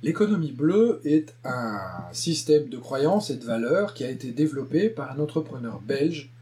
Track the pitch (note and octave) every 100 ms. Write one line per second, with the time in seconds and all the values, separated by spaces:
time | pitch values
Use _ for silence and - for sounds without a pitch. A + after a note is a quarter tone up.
0 | - E3 G#3 G3+ D#3 B2 D3+ G3 A#3 D#3+
1 | D3 D#3 D#3 - C#3 B2 A#2 G#2 F#2+ F2+
2 | F2+ - E3+ D#3 - D3+ C3 A#2+ - C3+
3 | D3+ G3+ G#3 C3 A#2 A2+ A#2 E3+ G3+ -
4 | B2+ B2+ C3 A#2 D#3 C#3 C3+ D#3 G#3+ A3
5 | C3 C3+ D3 E3 - C3 A#2 G2 G2+ C3+
6 | D#3 D#3 - -